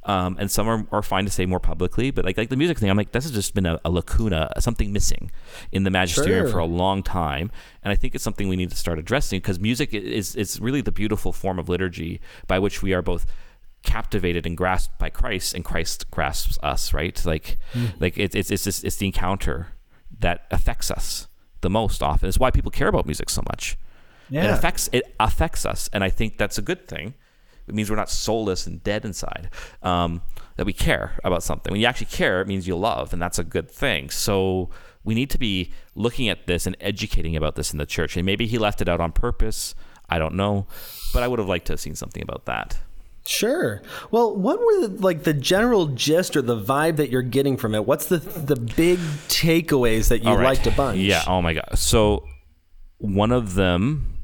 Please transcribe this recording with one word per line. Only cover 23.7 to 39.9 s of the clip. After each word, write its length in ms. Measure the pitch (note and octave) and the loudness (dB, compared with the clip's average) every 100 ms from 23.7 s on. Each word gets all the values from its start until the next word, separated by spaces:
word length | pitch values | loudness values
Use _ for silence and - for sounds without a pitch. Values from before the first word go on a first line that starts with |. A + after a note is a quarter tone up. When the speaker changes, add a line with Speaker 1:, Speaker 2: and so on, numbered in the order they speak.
| - - - - - - | -6 -8 -14 -20 -20 -8
Speaker 1:
It 40 | C3+ | 0
Speaker 2:
Yeah. 200 | F3+ E3 | 2 4
Speaker 1:
affects, 340 | - - - | 4 2 0
it 200 | B2 - - | 0 -2 2
affects 460 | A3 - D#3+ - - | 4 4 2 0 -2
us. 240 | - - | -2 -2
And 100 | G#2 | 0
I 60 | F#2+ | 2
think 280 | - - - | 2 0 0
that's 200 | G#2 - | -2 -2
a 40 | |
good 260 | G#2 F3+ - | -4 -6 -6
thing. 260 | D2+ E2+ C3+ _ _ - - - | -10 -10 -14 _ _ -20 -20 -8
It 80 | G#2 | -4
means 140 | G#2 | 0
we're 80 | F2 | 0
not 120 | G2 | 0
soulless 560 | - - A2+ G#2 F#2 - | -2 0 0 0 -2 -4
and 180 | F2 | -6
dead 200 | - G#2 G#2 | -4 -4 -4
inside, 440 | - - - F2 - - - | -6 -8 -6 -10 -10 -14 -8
um, 380 | F#2 F2 F2 E2+ - - - - | -2 0 0 0 -4 -4 -8 -4
that 100 | F#2+ | -4
we 80 | |
care 460 | - - G2+ G1+ - | 2 2 2 0 -2
about 200 | - F2 | 0 -2
something. 280 | - D2 E2 | -2 -4 -2
When 100 | G2 | 0
you 40 | A#2 | 2
actually 200 | B2+ - | 0 -4
care, 340 | - E3+ F#2 | -2 0 0
it 60 | G2 | -2
means 200 | F#2+ F2+ | -4 -2
you 80 | F2 | -2
love, 360 | G#2 B1 C2 | -2 -2 -4
and 80 | E2+ | -4
that's 160 | F2 - | -2 -2
a 60 | |
good 260 | E2 F2+ D#2 | -2 -4 -6
thing. 400 | - C#3 F2 C#2 | -4 -2 -2 -4
So 600 | - - G2 F#2+ F#2 F2+ - - - | -4 0 0 2 0 -2 -8 -14 -12
we 100 | - | -4
need 160 | A2 C#3 | -2 2
to 60 | - | 2
be 340 | A#2 F#2+ F2 - - | 2 0 -4 -8 -12
looking 360 | - A2 - A2+ | -4 -2 0 -2
at 180 | F#2+ - | -2 -2
this 180 | F2 F#2 | -2 -2
and 100 | F2+ | -4
educating 560 | F#2+ G2+ G#2 - E2 D#2+ | -6 -6 -2 0 0 0
about 200 | D#2 - | -2 -2
this 180 | D2+ | -6
in 40 | D2 | -4
the 80 | D2 | -4
church. 300 | - D#2+ F2 | -2 -2 -2
And 80 | F2+ | -2
maybe 220 | G2+ A#2 | 0 0
he 100 | A#2 | 0
left 240 | G#2 - | 0 0
it 60 | F#2+ | 0
out 120 | E2+ | 0
on 100 | E2+ | 0
purpose. 640 | - A#2+ - A2 A2 - - - | 0 0 2 0 0 -6 -10 -14